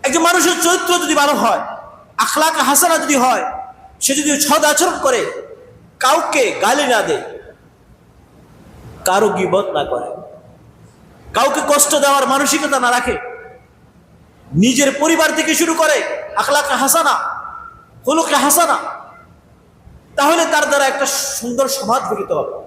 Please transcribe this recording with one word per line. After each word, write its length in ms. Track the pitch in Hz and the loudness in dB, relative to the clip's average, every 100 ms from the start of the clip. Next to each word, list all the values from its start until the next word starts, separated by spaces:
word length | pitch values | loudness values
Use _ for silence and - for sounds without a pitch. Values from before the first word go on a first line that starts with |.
একজন 200 | 277 320 | 0 2
মানুষের 340 | 330 359 320 349 | 2 4 2 2
চরিত্র 300 | 330 359 359 349 | 0 0 0 0
যদি 160 | 311 | 0
ভালো 200 | 294 285 | 2 2
হয়, 280 | 254 220 170 - - - - - - | 2 0 0 -4 -12 -16 -20 -16 -4
আখলাক 360 | - - 311 311 254 | -2 0 0 2 2
হাসানা 280 | 285 349 320 | 4 4 2
যদি 180 | 269 277 | 2 2
হয়, 280 | 254 214 - - - - - - | 2 0 -2 -10 -14 -20 -20 -6
সে 120 | - | -2
যদি 160 | 269 302 277 | -2 0 0
সদ 220 | 294 302 | 2 2
আচরণ 320 | 302 294 349 320 | 4 2 0 0
করে, 180 | 277 240 156 - - - - - - _ | 0 0 -2 -8 -16 -20 -20 -20 -20 _
কাউকে 420 | 262 320 - 294 220 - | 2 2 2 0 0 0
গালি 260 | 190 277 269 | 0 0 0
না 120 | 233 | 0
দেয়, 220 | 175 143 - - - - - _ _ - _ _ - - - - - - - - | 0 -4 -6 -16 -20 -20 -20 _ _ -20 _ _ -20 -20 -20 -20 -20 -20 -20 -6
কারো 240 | 185 190 214 185 | 0 2 2 0
গীবত 300 | 185 185 - | 0 0 -2
না 80 | 151 | -4
করে, 240 | 135 120 120 - - - - - - - - - - - - | -4 -6 -6 -12 -16 -20 -20 -20 -20 -20 -20 -20 -20 -20 -6
কাউকে 260 | 208 269 285 285 | 0 0 0 0
কষ্ট 260 | 285 - 302 | 2 2 2
দেওয়ার 200 | 277 277 254 | 4 2 2
মানসিকতা 520 | 269 285 311 302 269 | 0 0 0 0 0
না 100 | 247 | 2
রাখে, 240 | 247 247 - - - - - - _ - _ _ - - _ - | 0 -2 -6 -8 -16 -18 -20 -20 _ -20 _ _ -20 -20 _ -6
নিজের 420 | 143 226 254 277 277 | 2 2 4 2 2
পরিবার 300 | 311 320 311 294 | 0 2 2 0
থেকে 160 | 320 | -2
শুরু 200 | 311 330 | 0 0
করে 220 | 330 311 269 - - - - | 2 2 2 -2 -8 -8 -4
আখলাক 300 | 226 294 285 247 | 0 0 0 -2
হাসানা, 340 | 269 330 294 208 - - - - - - - - | 0 2 0 -2 -4 -10 -12 -16 -18 -20 -20 -10
খুলুক 260 | - 311 302 285 | -2 0 0 2
হাসানা, 320 | 269 285 320 254 - - - - - - _ - _ _ - - - - | 2 2 2 0 -4 -12 -18 -20 -20 -20 _ -20 _ _ -20 -20 -10 0
তাহলে 260 | 285 339 320 | 2 2 2
তার 180 | 302 294 | 0 2
দ্বারা 180 | 277 269 | 2 2
একটা 200 | - 269 - - - | 0 -4 -4 -6 -6
সুন্দর 280 | 240 240 269 | -6 -2 -2
সমাজ 340 | - 208 254 262 | -2 -2 -2 -2
গঠিত 220 | 202 196 | -6 -4
হবে 200 | 156 - - | -4 -4 -10